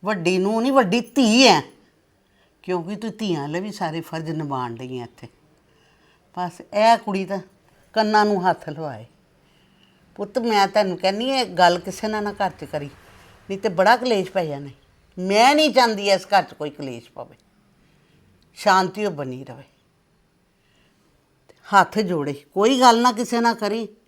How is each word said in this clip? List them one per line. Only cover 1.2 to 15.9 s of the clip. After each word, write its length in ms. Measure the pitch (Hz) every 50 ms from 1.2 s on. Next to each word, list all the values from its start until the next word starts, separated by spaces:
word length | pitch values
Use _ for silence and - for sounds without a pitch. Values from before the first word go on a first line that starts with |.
| 269 220 214 240 269 240
ਹੈ, 140 | 190 151 131 - - _ _ _ _ _ _ _ _ _ _ _ _ _ _ _ _ _ -
ਕਿਉਂਕਿ 340 | - 185 180 165 170 208
ਤੂੰ 140 | 208 214 226 208 214
ਧੀਆਂ 300 | 220 208 175 151 139 147
ਲਈ 120 | 151 175
ਵੀ 120 | 190 214 196
ਸਾਰੇ 280 | - 190 160 156 165
ਫਰਜ਼ 300 | 165 - - 160 160 156
ਨਿਭਾਉਣ 440 | 165 156 151 143 139 131 123 120 117
ਡਈ 240 | 117 127 127 127 127
ਹੈ 60 | 120
ਇੱਥੇ। 240 | 117 _ _ - 117 _ _ _ _ _ _ _ _ _ _ _ _ _ _ _ _ _ _ _ _ _ -
ਬਸ 220 | 180 175 170 -
ਇਹ 360 | - _ - 202 214 226 233
ਕੁੜੀ 280 | 220 220 214 196 196 196
ਤਾਂ 140 | 170 196 190 190 - _ _ _ _ _ _ _ _ _
ਕੰਨਾਂ 320 | 220 220 214 214 214 208
ਨੂੰ 260 | 208 208 190 170 185
ਹੱਥ 180 | 165 - - -
ਲਵਾਏ। 380 | 151 147 160 147 127 107 110 117 _ _ _ _ _ _ _ _ _ _ _ _ _ _ _ _ _ _ _ _ _
ਪੁੱਤ, 240 | - 202 196 - 262
ਮੈਂ 300 | 226 240 220 208 196 196
ਤੈਨੂੰ 300 | 196 214 208 190 180 170
ਕਹਿੰਦੀ 320 | - 190 196 208 233 262
ਹਾਂ, 80 | 269 262
ਇਹ 80 | 247
ਗੱਲ 320 | 214 180 165 185 175 175 180
ਕਿਸੇ 300 | 175 202 180 - - 214
ਨਾਲ 140 | 214 214 208
ਨਾ 100 | 208 202
ਘਰ 180 | 196 202 185
'ਚ 140 | - - -
ਕਰੀ, 220 | 139 - 151 143 143 - - - - - - - - - _ _ _
ਨਹੀਂ 80 | 190 196
ਤੇ 100 | 196 220
ਬੜਾ 280 | 180 165 185 208 233
ਕਲੇਸ਼ 340 | 247 247 254 233 202 190 185
ਪੈ 140 | - 190 175
ਜਾਣਾ। 240 | 156 143 143 143 139 131 _ _ _ _ _ _ _ _ -
ਮੈਂ 360 | 180 185 196 208 233 254 294
ਨਹੀਂ 200 | 302 311 302 208
ਚਾਹੁੰਦੀ 360 | 254 247 233